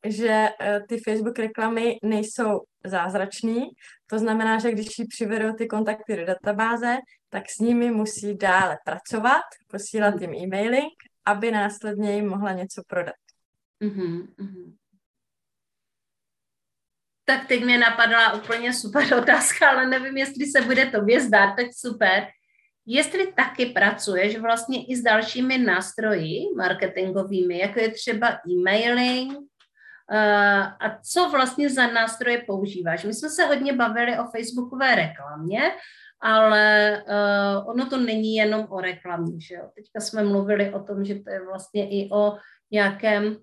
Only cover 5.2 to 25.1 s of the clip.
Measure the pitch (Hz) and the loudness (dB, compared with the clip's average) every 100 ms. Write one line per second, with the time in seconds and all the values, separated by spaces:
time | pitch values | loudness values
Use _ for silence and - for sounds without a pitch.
5.2 | 214 220 220 220 226 214 220 214 214 202 | -4 -2 -4 -4 -4 -2 -2 -4 -6 -6
6.2 | 170 185 208 208 226 233 240 254 254 _ | -4 -4 -2 -2 0 0 -2 -4 -6 _
7.2 | _ - 190 - 226 240 240 220 214 - | _ -12 -12 -4 0 2 2 0 -2 -6
8.2 | 208 202 196 185 185 151 - 180 - 220 | -8 -2 2 2 2 -2 -8 -10 -6 -2
9.2 | 220 294 - - _ 214 - 220 208 185 | 2 2 0 -18 _ -12 -6 0 0 0
10.2 | 170 160 185 190 220 254 302 _ _ _ | -6 -8 -6 -4 0 0 -2 _ _ _
11.2 | - 202 233 214 202 202 220 208 208 208 | -2 0 0 0 -2 -4 -8 -4 -2 -2
12.2 | 208 196 202 185 190 - - 180 175 - | -2 -2 -4 -4 -8 -12 -8 -6 -6 -10
13.2 | _ _ _ _ _ _ 208 196 175 170 | _ _ _ _ _ _ -6 -4 -4 -6
14.2 | 190 _ 196 185 175 _ _ 196 _ _ | -10 _ -14 -14 -20 _ _ _ _ _
15.2 | _ _ _ _ _ _ _ _ _ _ | _ _ _ _ _ _ _ _ _ _
16.2 | _ _ _ _ _ _ _ _ _ _ | _ _ _ _ _ _ _ _ _ _
17.2 | - 262 - 247 247 240 233 226 233 233 | 0 0 2 0 4 4 4 4 4 6
18.2 | 226 208 - 226 240 247 214 277 - 247 | 4 2 -4 -4 -2 -4 -2 0 4 4
19.2 | 233 302 - - 302 262 254 262 262 269 | 6 4 4 4 4 6 2 0 -2 -4
20.2 | 269 277 277 262 240 254 262 220 202 247 | -4 -4 2 2 4 2 2 2 4 4
21.2 | 254 208 196 196 240 - 247 226 202 190 | 6 6 6 2 -6 -6 -10 0 2 2
22.2 | 208 _ _ _ _ _ - 254 302 381 | -2 _ _ _ _ _ -4 -2 0 -2
23.2 | 370 - 262 - 247 - 202 208 - 185 | -2 0 -2 0 0 4 2 2 -2 0
24.2 | 202 220 233 233 233 254 240 254 233 | 0 0 0 0 0 -6 -4 0 4